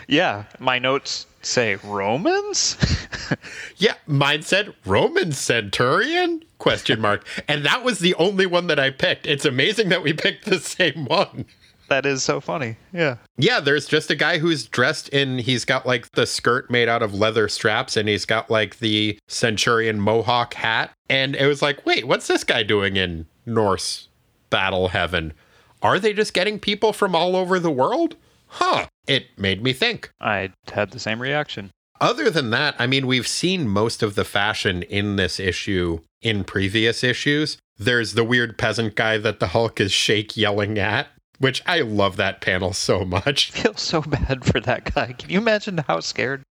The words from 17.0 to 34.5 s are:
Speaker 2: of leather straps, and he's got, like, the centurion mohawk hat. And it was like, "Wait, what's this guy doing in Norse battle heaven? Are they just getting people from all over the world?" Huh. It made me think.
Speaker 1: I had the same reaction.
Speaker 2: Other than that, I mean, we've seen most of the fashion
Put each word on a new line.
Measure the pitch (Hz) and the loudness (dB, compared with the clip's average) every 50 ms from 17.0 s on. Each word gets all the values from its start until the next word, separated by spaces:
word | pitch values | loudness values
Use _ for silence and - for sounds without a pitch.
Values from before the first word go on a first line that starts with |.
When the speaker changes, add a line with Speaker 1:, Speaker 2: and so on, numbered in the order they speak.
| 117 | 0
Speaker 2:
of | 101 98 | -2 0
leather | 98 107 110 110 117 104 - | 0 0 2 2 2 0 0
straps, | - - - 110 107 117 131 - - | 0 0 0 0 0 0 -2 -2 -2
and | 113 104 107 | 0 2 2
he's | 104 98 - | 0 0 0
got, | - 110 113 - - | 0 -2 -2 0 0
like, | 113 110 107 101 - - | 0 0 0 0 -4 -4
the | 117 107 107 107 107 107 101 - _ | -2 0 0 0 0 0 -4 -6 _
centurion | - - - 123 117 110 - - 123 120 113 113 113 107 104 | -12 -6 -2 0 0 0 2 2 2 2 2 2 0 0 0
mohawk | 98 107 113 117 104 120 123 120 120 - - | 2 2 2 2 2 2 2 0 0 -2 -4
hat. | - - 113 113 123 147 - - _ _ - | -4 -2 0 0 0 -2 -4 -8 _ _ -2
And | 135 135 135 135 135 | 0 0 0 0 0
it | 120 135 143 | 0 2 2
was | 147 139 156 | 2 2 0
like, | 143 143 - - | -2 -2 -2 -2
"Wait, | 339 359 339 - | 0 0 0 0
what's | 127 175 220 - - | 0 0 0 0 0
this | 359 - - | 0 0 2
guy | - 147 120 110 | 2 2 2 2
doing | 101 110 101 98 98 98 | 2 2 2 2 2 0
in | 98 92 87 85 80 80 - _ _ - | 0 -2 -2 -4 -6 -10 -14 _ _ -8
Norse | 120 113 113 110 101 95 92 - - - - - - _ _ _ _ _ _ _ - | -4 0 2 2 2 2 0 -2 -6 -8 -8 -12 -18 _ _ _ _ _ _ _ -2
battle | - 104 95 95 95 92 92 87 | -2 0 0 2 0 2 0 2
heaven? | 85 95 85 82 90 85 80 78 76 _ _ _ _ _ _ _ _ - - | 2 0 0 0 0 -2 -4 -4 -8 _ _ _ _ _ _ _ _ -2 0
Are | 107 135 180 | 2 2 2
they | 202 214 202 | 2 0 0
just | 208 214 - - | 0 -2 0 0
getting | 190 180 208 214 190 | 0 0 0 -2 -4
people | - 208 208 208 220 220 202 | -4 -4 -2 0 0 0 2
from | - 208 190 175 | 2 0 2 2
all | 165 170 180 185 | 2 2 2 2
over | 185 185 180 190 185 | 0 0 2 0 2
the | 170 170 147 | 2 2 2
world?" | 123 131 175 233 339 339 320 - - _ _ _ _ _ | 2 2 2 2 2 0 0 -2 -6 _ _ _ _ _
Huh. | _ - - 359 370 349 - 90 - _ _ - - | _ -4 -2 0 2 2 0 0 -4 _ _ -2 0
It | 139 127 - - _ | 0 0 -2 -4 _
made | - 98 95 95 92 113 | -4 -2 -2 0 0 0
me | 131 127 | -2 0
think. | - 226 240 220 - - - _ - | 0 0 -2 -2 -4 -10 -16 _ -6
Speaker 1:
I | - 113 104 98 95 95 - _ - - - | -4 -2 -2 -2 -2 -4 -8 _ -16 -8 -2
had | 104 104 98 - | -2 -2 -2 -4
the | 117 | -8
same | - 107 110 117 | -6 -6 -6 -4
reaction. | 123 135 147 151 147 - - 110 98 92 - _ _ _ _ - | -4 -4 -2 -4 -4 -6 -8 -12 -14 -14 -16 _ _ _ _ -2
Speaker 2:
Other | 139 175 247 262 311 226 | 0 0 0 0 0 0
than | 156 165 135 110 | 0 0 0 0
that, | 113 127 151 143 - - | 0 0 0 0 -2 -2
I | 120 | 0
mean, | 123 135 135 135 | 0 0 0 0
we've | 123 131 127 107 | 2 0 0 0
seen | - - - - 175 190 180 147 107 | -2 -4 -2 0 0 0 0 0 0
most | 98 101 110 117 - - 120 | 2 2 2 0 0 0 -2
of | 107 101 | -2 0
the | 101 95 | -2 -4
fashion | - - 101 101 107 | -2 0 0 0 0